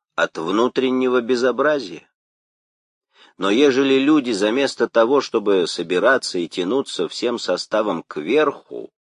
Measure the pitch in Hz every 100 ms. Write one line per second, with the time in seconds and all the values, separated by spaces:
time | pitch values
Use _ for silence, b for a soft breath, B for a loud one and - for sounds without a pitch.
0 | _ - 85 82 82 104 123 131 131 127
1 | 127 123 120 123 127 120 147 147 95 80
2 | _ _ _ _ _ _ _ _ _ _
3 | _ b b b 95 113 147 127 139 135
4 | 139 156 123 98 104 131 135 - 117 117
5 | 113 143 - 117 104 95 82 - 82 90
6 | 110 131 - 90 82 - 90 131 131 -
7 | 80 - 117 120 - 90 - 107 107 85
8 | - - 78 143 147 - - 58 - _